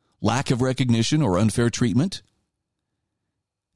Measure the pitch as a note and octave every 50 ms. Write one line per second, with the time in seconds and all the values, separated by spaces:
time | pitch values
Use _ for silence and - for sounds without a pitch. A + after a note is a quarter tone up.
0 | _ _ _ - F2+ G#2 A2+ C3+ C#3 - C3+ A2+ C3 C3 B2+ - B2+ B2 A#2 A2+
1 | A2+ - D3+ D#3 D3 G2+ F2 F2+ A2 A2 - B2 A#2 A#2 - - B2+ A2+ F2+ A#2+
2 | E3 G3 - - _ _ _ _ _ _ _ _ _ _ _ _ _ _ _ _
3 | _ _ _ _ _ _ _ _ _ _ _ _ _ _ -